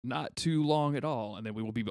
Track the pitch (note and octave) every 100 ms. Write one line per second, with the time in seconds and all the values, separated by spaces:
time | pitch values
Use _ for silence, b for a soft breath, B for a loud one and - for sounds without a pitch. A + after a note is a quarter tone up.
0 | B2 C#3+ - - E3 D#3 D3+ D3+ D3 C#3+
1 | D#3 B2+ G#2+ G2+ A2 G#2+ A2 A2 G#2